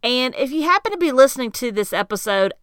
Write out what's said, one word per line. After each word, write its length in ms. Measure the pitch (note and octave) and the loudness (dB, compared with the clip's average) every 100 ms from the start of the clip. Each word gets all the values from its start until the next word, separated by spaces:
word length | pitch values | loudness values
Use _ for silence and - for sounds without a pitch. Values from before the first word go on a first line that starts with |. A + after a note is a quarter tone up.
And 320 | A#3 B3 B3+ - | 0 0 0 -2
if 160 | C4+ | -2
you 120 | D#4 | 0
happen 300 | D#4 F#4 A4 | 2 2 0
to 40 | G4+ | 0
be 140 | E4 | 0
listening 400 | B3+ C4+ C4 A#3+ | 4 2 2 -6
to 200 | - B3 | -4 -4
this 200 | G#3 G3+ | -2 -2
episode 640 | F3+ G3+ G#3 G#3+ G3 F#3+ - | -2 -2 -4 -2 0 0 0